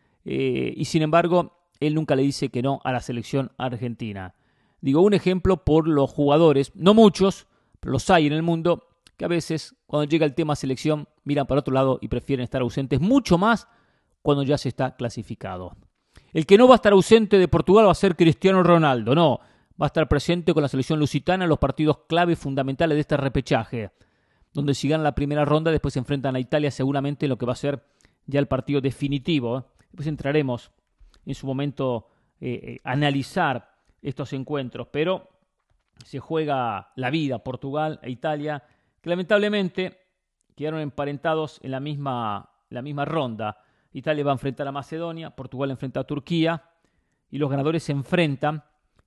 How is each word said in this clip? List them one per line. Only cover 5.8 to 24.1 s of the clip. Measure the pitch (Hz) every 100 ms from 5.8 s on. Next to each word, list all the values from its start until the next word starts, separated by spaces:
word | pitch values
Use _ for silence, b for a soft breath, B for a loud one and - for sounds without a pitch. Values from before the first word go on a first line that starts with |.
| 160
los | 151 135
jugadores, | - 143 147 165 139 139
no | - 160
muchos, | 214 214 - 190 - - _ _ _
pero | -
los | 131 -
hay | 180 147
en |
el | 151
mundo, | 170 165 165 170 - _ _ -
que |
a | -
veces, | 170 - 160 - - _
cuando | 147 147
llega | 160 151
el |
tema | 151 156 143
selección, | 135 127 151 151 143 _
miran | - 143 131
para | 135
otro | 143
lado | 131 135 127
y | 113
prefieren | 120 - 135
estar | 123 135
ausentes, | 123 139 135 135
mucho | 175 269 - 175
más | 208 226 - _ _ _ _ _
cuando | 139 143
ya | 135 143
se | 135
está | - 131 -
clasificado. | 120 - 107 113 95 92 90 - _ _ _ b b
El | 160 156
que | 202
no | 254
va |
a | 247
estar | 214
ausente | 202 175 226 214 202
de | 180
Portugal | 170 - 202 214
va |
a |
ser | 165 196 170
Cristiano | 165 - 190 185
Ronaldo, | 175 175 156 127 110
no. | 143 160 117 b b b -
Va | 143
a |
estar | - 156
presente | 143 - 175 165
con | 160
la | 139
selección | 135 127 160
lusitana | 147 143 - 185
en | 180
los | 147
partidos | 135 - 151 143 -
clave | 165 175
y | 165
fundamentales | 143 135 135 135 165 147
de |
este | 147 147
repechaje, | 135 139 - 127 107 123 101 - _